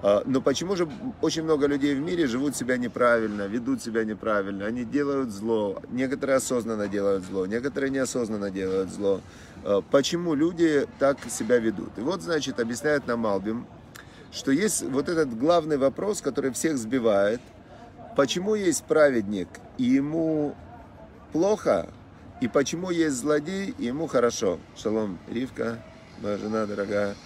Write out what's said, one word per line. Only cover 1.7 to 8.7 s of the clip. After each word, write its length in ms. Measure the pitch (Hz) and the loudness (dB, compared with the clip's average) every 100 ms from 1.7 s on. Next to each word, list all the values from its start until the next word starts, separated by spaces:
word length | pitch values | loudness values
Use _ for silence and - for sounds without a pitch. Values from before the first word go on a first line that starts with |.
| 143 143 | 2 0
в 60 | 135 | 0
мире 260 | 160 180 147 | -2 0 0
живут 300 | 117 143 - | 2 -2 -2
себя 220 | 120 127 | -2 -2
неправильно, 640 | 120 117 123 120 110 104 101 | -2 2 4 4 2 -2 -4
ведут 360 | 117 120 127 | -4 -2 -4
себя 220 | 117 113 | -2 -2
неправильно, 600 | 110 104 110 104 98 98 | -2 -2 0 0 0 -4
они 220 | 101 123 117 | -4 -4 -2
делают 420 | 135 143 139 131 | -2 0 0 -2
зло, 540 | 98 110 113 101 95 - | -4 0 0 0 -4 -8
некоторые 460 | 120 131 135 135 135 | -4 -4 -2 0 0
осознанно 520 | - 127 110 110 104 | 2 -2 -2 -4 -2
делают 360 | 101 98 98 | 0 0 0
зло, 200 | 92 95 | -2 -4
некоторые 460 | 92 113 135 139 135 | -2 -2 -4 -4 -2
неосознанно 600 | 135 123 131 113 107 101 | -2 -2 -2 -2 -4 -4
делают 400 | 95 95 | -4 -2